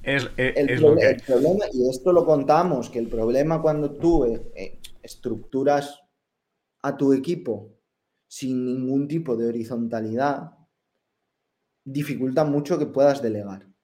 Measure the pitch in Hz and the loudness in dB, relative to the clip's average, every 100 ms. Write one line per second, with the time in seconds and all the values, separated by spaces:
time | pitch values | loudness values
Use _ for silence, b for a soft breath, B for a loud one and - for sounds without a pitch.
0 | - 139 120 - 131 131 143 123 156 - | -2 -2 -2 -2 -2 0 0 4 6 6
1 | - - - 127 147 190 202 131 123 127 | 4 2 2 2 4 2 0 0 0 0
2 | 190 175 160 151 135 151 180 139 113 123 | 4 4 4 2 4 2 4 -2 -4 -6
3 | 117 113 113 123 143 160 160 151 147 139 | -4 -2 0 2 2 0 0 0 -4 -2
4 | 165 165 123 110 - - 95 - - - | 2 4 2 -2 -8 -10 -12 -12 -18 -20
5 | 113 - 123 110 - 131 139 143 147 - | -20 -10 -8 -8 -6 -2 2 0 -2 -14
6 | _ _ _ _ _ _ _ _ 139 139 | _ _ _ _ _ _ _ _ -6 0
7 | 139 135 135 175 - 104 104 _ _ _ | 2 2 2 -6 -4 -8 -8 _ _ _
8 | _ _ _ - 131 127 127 127 127 139 | _ _ _ -10 -6 -4 -2 -4 -2 -2
9 | 143 160 160 113 117 117 113 120 117 113 | 0 -4 -2 -2 -2 -4 -6 -6 -4 -4
10 | 110 113 143 143 160 _ _ _ _ _ | -4 0 0 -2 -8 _ _ _ _ _
11 | _ _ _ _ _ _ _ _ - 135 | _ _ _ _ _ _ _ _ -10 -6
12 | 147 143 131 131 151 143 147 170 - 135 | -6 -4 -2 0 2 0 0 -2 -2 4
13 | 143 139 117 104 101 95 - _ | 4 4 -2 -4 -8 -12 -18 _